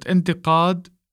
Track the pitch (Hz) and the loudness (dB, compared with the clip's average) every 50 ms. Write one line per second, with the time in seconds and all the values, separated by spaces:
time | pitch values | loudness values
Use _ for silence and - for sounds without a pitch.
0 | - - 185 180 160 180 170 175 - 165 160 165 170 180 190 175 - - _ _ | -4 0 0 0 0 0 -4 -2 0 0 2 2 2 0 -2 -4 -8 -14 _ _
1 | _ _ | _ _